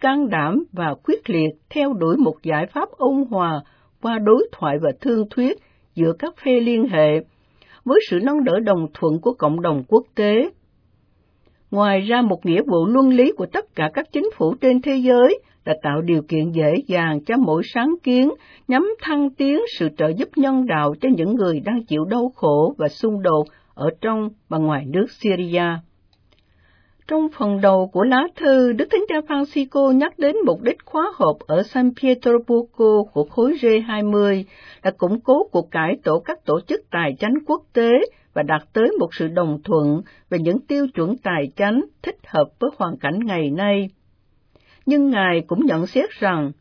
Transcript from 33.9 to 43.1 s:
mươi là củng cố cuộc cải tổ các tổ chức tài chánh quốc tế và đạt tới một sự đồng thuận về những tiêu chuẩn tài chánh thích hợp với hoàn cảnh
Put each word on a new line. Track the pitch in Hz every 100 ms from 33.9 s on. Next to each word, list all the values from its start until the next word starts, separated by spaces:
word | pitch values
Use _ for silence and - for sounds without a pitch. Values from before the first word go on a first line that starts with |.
| 214
mươi | 208 208 202 190 190 - - -
là | 190
củng | - 180 226
cố | - 285 427
cuộc | 175 170
cải | 165 160 269
tổ | - 254
các | - 339
tổ | - 165
chức | - 415 -
tài | 170 160 131
chánh | 214 294 -
quốc | 311 -
tế | 247 233 247 440 - _
và | -
đạt | 147 151 -
tới | 214 233 415
một | 170
sự | - 160
đồng | 175 170 147
thuận | - 160 147 156 - - _
về | 175
những | 165 214 -
tiêu | 285 277
chuẩn | 202 165 247
tài | 196 170 139 -
chánh | 202 233 403 _
thích | - - -
hợp | - - _
với | 262 -
hoàn | 180 170
cảnh | 143